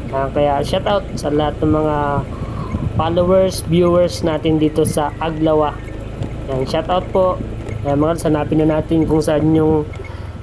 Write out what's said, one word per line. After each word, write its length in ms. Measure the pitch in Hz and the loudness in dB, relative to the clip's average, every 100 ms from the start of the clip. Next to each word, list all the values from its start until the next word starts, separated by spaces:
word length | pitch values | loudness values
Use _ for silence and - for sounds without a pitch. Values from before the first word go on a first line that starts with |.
| 117 | -6
Ah, 160 | 131 139 | -4 -2
kaya 280 | 147 143 143 | 0 2 2
shout 240 | 143 185 185 | 0 -2 0
out 160 | 202 - 143 | -2 -2 -6
sa 160 | 151 | -2
lahat 240 | 147 151 - | 0 0 0
ng 80 | 156 | 0
mga 260 | 156 156 147 143 139 - - - - - - - - | 2 2 0 0 -2 -4 -8 -8 -8 -6 -4 -2 -2
followers, 680 | 165 170 180 190 190 - 160 | 0 2 4 4 4 0 0
viewers 560 | 170 175 175 175 - | 4 4 4 2 0
natin 360 | 165 151 160 156 | -2 0 0 2
dito 240 | 151 156 | 2 2
sa 280 | 147 160 143 - | 2 0 -2 -2
Aglawa. 560 | 160 156 156 156 147 - - - - - - - - | -6 0 2 4 2 -2 -10 -10 -10 -8 -8 -6 -6
Yan, 160 | 131 131 | -4 -2
shout 200 | 160 160 | -2 0
out 120 | 180 - | -2 0
po. 280 | 196 185 - - - - - 143 | 2 2 0 -6 -8 -8 -6 -2
Yan, 120 | 143 | 0
mga 120 | 156 170 | 2 0
lods, 120 | 165 | 0
hanapin 320 | 151 139 156 | 0 0 2
na 160 | 156 156 | 2 2
natin 280 | 156 165 151 | 0 0 2
kung 160 | 156 | 2
saan 280 | 156 147 156 160 | 2 2 2 4
yung 280 | 156 156 147 - - - - - | 4 2 -2 -8 -12 -12 -12 -10